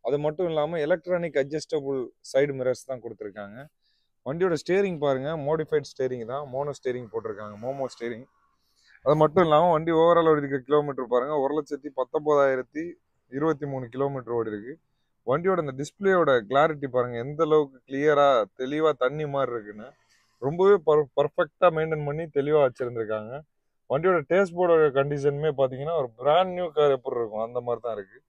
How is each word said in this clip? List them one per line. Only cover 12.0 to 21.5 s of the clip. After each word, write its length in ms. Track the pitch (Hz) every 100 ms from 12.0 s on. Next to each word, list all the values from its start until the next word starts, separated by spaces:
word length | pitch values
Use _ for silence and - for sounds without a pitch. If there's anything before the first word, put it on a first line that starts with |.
| 127 156 151 147 139 131 123 151 170 - _ _ _ 131
இருபத்தி 300 | 156 147 143
மூணு 140 | 135 123
kilometer 400 | 127 139 139 113 120
ஓடி 140 | 110
இருக்கு. 220 | 104 113 160 _ _ _ _ -
வண்டியோட 340 | 143 180 185
இந்த 100 | 147 131
டிஸ்பிளேயோட 500 | 143 _ 196 185 151 127 101
clarity 380 | 135 160 147 139
பாருங்க, 220 | 123 123 120
எந்த 180 | 127 147 160
அளவுக்கு 320 | 156 139 131 _
கிளியரா 400 | 135 151 143 143 127 101 -
தெளிவா 320 | 131 151 156 143
தண்ணி 240 | 127 147 151
மாதிரி 180 | 139 127
இருக்குன்னு. 340 | 120 104 107 120 _ _ _ _ _ 131
ரொம்பவே 300 | 170 190 202 160
per-, 220 | 151 143 -
பர்ஃபெக்டா 520 | 143 - 165